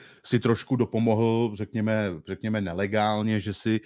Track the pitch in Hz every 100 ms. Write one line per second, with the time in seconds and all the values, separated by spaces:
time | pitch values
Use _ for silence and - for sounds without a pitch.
0 | - - - 120 120 113 - 127 113 113
1 | 117 110 113 113 117 104 104 113 107 110
2 | 101 82 78 95 110 107 95 85 101 107
3 | 107 107 110 107 101 98 110 110